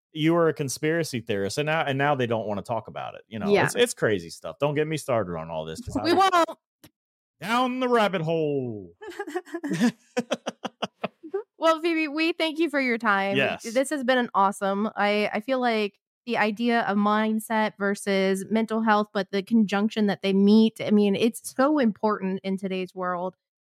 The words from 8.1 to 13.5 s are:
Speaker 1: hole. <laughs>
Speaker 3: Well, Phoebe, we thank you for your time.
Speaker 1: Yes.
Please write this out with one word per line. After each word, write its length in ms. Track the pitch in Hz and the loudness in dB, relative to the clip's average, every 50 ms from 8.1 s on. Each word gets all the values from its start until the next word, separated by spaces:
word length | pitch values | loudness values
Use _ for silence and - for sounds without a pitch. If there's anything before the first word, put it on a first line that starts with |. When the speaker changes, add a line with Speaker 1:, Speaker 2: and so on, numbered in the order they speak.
| 180 180 | 0 -2
Speaker 1:
hole. 720 | 160 156 165 165 156 147 143 139 127 120 110 104 95 85 - _ 427 427 - - 403 320 302 359 - - - 339 330 | -2 0 0 0 0 0 0 -2 -2 -4 -6 -8 -12 -16 -18 _ -16 -12 -10 -10 -10 -8 -8 -8 -8 -8 -10 -8 -6
<laughs> 280 | 285 - 160 220 240 - _ _ _ - 247 240 - 269 - - - - _ - 240 _ _ - - _ _ - 208 _ _ - 311 359 403 453 _ _ - | -4 0 2 2 0 0 _ _ _ -8 -8 -6 -6 -8 -8 -8 -10 -12 _ -12 -14 _ _ -10 -10 _ _ -12 -12 _ _ -14 -10 -8 -10 -10 _ _ 0
Speaker 3:
Well, 220 | 302 320 320 311 | 2 2 2 2
Phoebe, 260 | 320 349 330 320 320 | 0 0 0 0 -2
we 260 | 294 277 311 320 330 349 | -2 -2 -2 0 0 0
thank 260 | - 320 320 285 311 | 0 -2 -2 0 0
you 100 | 339 294 | -2 0
for 100 | 294 277 | 0 0
your 200 | 262 254 233 226 | 0 0 0 0
time. 360 | 233 220 202 196 196 196 202 | 0 2 2 2 2 0 2
Speaker 1:
Yes. 280 | 139 135 107 | 0 0 0